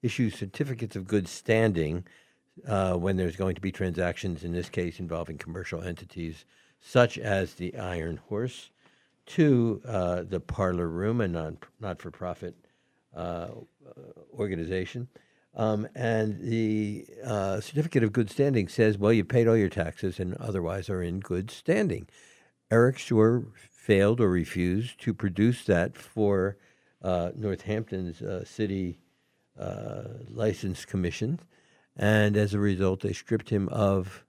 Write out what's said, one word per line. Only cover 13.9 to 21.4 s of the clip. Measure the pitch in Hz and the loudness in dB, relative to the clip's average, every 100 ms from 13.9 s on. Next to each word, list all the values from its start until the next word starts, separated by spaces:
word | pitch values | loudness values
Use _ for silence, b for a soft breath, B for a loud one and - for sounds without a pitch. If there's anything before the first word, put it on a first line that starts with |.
| - - - - | -20 -20 -20 -20
organization. | - 104 90 82 92 95 120 123 b b b b | -6 -4 -4 -4 -4 -4 -8 -12 b b b b
Um, | - 107 107 107 - | -2 0 0 -4 -4
and | 120 113 110 98 | 0 2 0 -2
the, | 113 113 110 107 104 104 - - - | -2 0 2 0 -2 -4 -12 -14 -4
uh, | 107 95 95 | -2 0 -2
certificate | - 143 160 135 | -2 -2 0 2
of | 113 | 2
good | 107 107 | 2 -2
standing | - 139 123 87 | 2 2 2 0
says, | - 110 101 | 4 4 4
well, | 101 | 4
you | 113 90 | 4 4
paid | 127 117 | 4 6
all | 113 | 4
your | 95 | 4
taxes | 98 80 - 98 90 | 0 -4 -2 -6 -4
and | 90 - | -6 -6
otherwise | - 95 85 95 92 | -4 -4 -2 -4 -4
are | 92 | -4
in | 87 90 | -4 -6
good | 98 90 | -4 -4